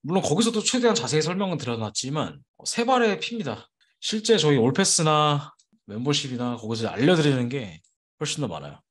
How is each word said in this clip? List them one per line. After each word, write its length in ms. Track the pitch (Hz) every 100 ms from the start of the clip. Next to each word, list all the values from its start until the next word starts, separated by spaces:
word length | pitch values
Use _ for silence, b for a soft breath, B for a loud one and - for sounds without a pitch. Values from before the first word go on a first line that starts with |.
물론 220 | 135 185
거기서도 400 | - 156 226 233
최대한 320 | - 254 233
자세히 260 | 190 135 151
설명은 380 | 151 180 196 165
드려놨지만, 840 | 120 117 110 - 127 151 104 - _ _
어, 80 |
세 200 | - -
발의 360 | 233 254 226 196
피입니다. 480 | - 233 151 107 - _ _ _
실제 380 | - 214 214 220
저희 180 | 151 143
올패스나 1000 | 151 139 190 - 156 151 151 147 143 _ _ _ -
멤버십이나 720 | 101 127 143 143 123 123 120
거기서 320 | 110 113 110
알려드리는 600 | 87 139 175 147 131 123
게 320 | 139 107 80 _ _ _ _
훨씬 200 | 147 -
더 80 | 135
많아요. 320 | 80 73 71 _